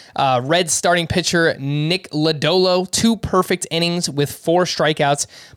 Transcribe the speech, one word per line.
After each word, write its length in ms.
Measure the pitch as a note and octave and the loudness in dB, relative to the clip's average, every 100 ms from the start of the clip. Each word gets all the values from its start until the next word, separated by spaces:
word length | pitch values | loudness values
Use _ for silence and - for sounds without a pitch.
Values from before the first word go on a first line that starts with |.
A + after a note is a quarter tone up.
| - - | -10 -2
Uh, 240 | C#3 B2 | 0 0
Reds 300 | C3 F3 E3 | 2 0 0
starting 340 | - F#3+ F3 E3 | 0 0 0 0
pitcher 480 | F#3 D#3+ E3+ E3 - | -2 0 2 2 0
Nick 520 | C#3 D3 D#3 F#3 - | -4 -2 -2 -4 -4
Lodolo, 800 | D3+ D#3+ D3+ D3+ F#3 F#3 F3+ F#3 | -2 0 0 0 2 2 2 0
two 240 | - A3+ A3 | 0 0 0
perfect 500 | - F#3 - F3+ - | 0 0 0 -4 -4
innings 380 | E3 E3+ F3 E3 | -2 -2 -2 -4
with 200 | C#3+ C#3 | -2 -4
four 360 | - D#3+ F3 F3 | -2 0 2 0
strikeouts. 600 | - D#3 D3+ C#3+ C#3+ - - - | 0 0 2 0 0 -4 -14 -20